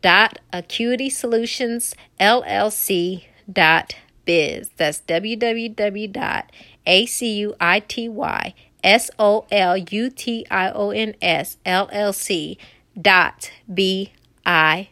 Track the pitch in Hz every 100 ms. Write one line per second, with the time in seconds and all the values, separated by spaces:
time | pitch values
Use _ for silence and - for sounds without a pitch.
0 | 185 190 220 - _ 180 170 - 233 247
1 | 269 269 240 233 233 - 247 240 - -
2 | - _ 196 247 - 202 208 - - 190
3 | 175 185 _ _ - 196 160 165 - -
4 | _ _ - 170 147 - - _ 156 151
5 | - 165 208 226 233 233 226 220 208 196
6 | 214 196 - - - - - _ - 185
7 | 233 - 240 208 208 - 170 190 - -
8 | 233 208 78 - - - _ _ 190 220
9 | - - 208 208 - 202 180 185 175 208
10 | 247 254 - 226 - 196 185 - 202 208
11 | 220 208 180 151 151 - - 185 196 202
12 | 208 190 - 185 151 185 - _ _ -
13 | 170 185 - - - - - 185 190 190
14 | 196 _ _ _ - 170 156 160 196